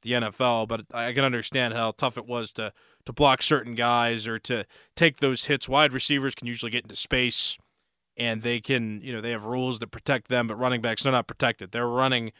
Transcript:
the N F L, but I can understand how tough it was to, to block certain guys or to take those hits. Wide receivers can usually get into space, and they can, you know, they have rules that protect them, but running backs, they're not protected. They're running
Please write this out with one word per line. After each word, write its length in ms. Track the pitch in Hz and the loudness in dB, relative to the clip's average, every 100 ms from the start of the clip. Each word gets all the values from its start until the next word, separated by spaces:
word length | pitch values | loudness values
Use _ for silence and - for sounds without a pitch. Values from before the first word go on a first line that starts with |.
the 140 | 113 123 | -2 -2
N 80 | |
F 180 | 110 - | -2 0
L, 240 | 127 113 110 | 2 2 0
but 200 | 113 107 | -6 -8
I 220 | 120 120 | -6 -4
can 100 | 123 | 0
understand 500 | 135 120 - 135 123 | 0 0 -4 -2 -2
how 180 | 113 113 | -2 -4
tough 260 | - 131 120 | -2 -4 -4
it 80 | 113 | -8
was 260 | 120 110 | -6 -6
to, 200 | - 107 - _ _ - | -8 -10 -12 _ _ -8
to 80 | |
block 280 | 120 143 131 | 4 6 6
certain 340 | - 143 120 117 | 4 2 0 0
guys 520 | 120 120 117 117 110 | 4 4 2 0 -4
or 120 | 113 | -6
to 260 | - 120 98 - _ - | -4 -4 -6 -14 _ 2
take 240 | 165 135 | 4 4
those 260 | 139 127 - | 0 0 0
hits. 240 | 139 - | -2 2
Wide 240 | 139 151 | 4 4
receivers 400 | 131 - 143 135 | 2 0 0 0
can 140 | - 120 | -6 -8
usually 240 | 117 117 | -8 -6
get 120 | 120 | -6
into 120 | 127 98 | -6 -8
space, 600 | - 127 123 - - - _ _ _ _ _ - | -2 0 0 0 -2 -4 _ _ _ _ _ -6
and 240 | 117 110 | -4 -2
they 180 | 120 120 | -2 -2
can, 400 | - 127 110 107 | 0 -2 -2 -6
you 120 | 131 | -8
know, 80 | 113 | -8
they 100 | 117 | -6
have 140 | 113 110 | -6 -4
rules 340 | 127 127 117 | -2 -2 -4
that 80 | 117 | -8
protect 400 | - - 131 - | -8 -2 -2 0
them, 200 | 123 117 | 0 0
but 80 | 107 | 0
running 260 | 127 123 | 0 0
backs, 220 | 117 110 | -2 0
they're 80 | 139 | 2
not 160 | 127 - | 2 0
protected. 440 | - 123 113 92 | -2 -2 -2 -6
They're 160 | 120 120 | -4 -2
running 440 | 123 131 127 113 | 2 2 2 -2